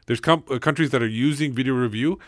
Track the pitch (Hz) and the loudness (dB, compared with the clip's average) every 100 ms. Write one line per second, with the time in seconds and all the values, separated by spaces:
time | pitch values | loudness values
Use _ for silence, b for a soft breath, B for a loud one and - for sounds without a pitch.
0 | b 120 - 160 - 127 156 151 147 127 | b -2 2 0 0 -2 0 0 2 2
1 | 113 110 139 143 151 123 131 127 123 107 | 0 0 0 0 -2 -2 0 0 0 0
2 | 143 190 | -2 -2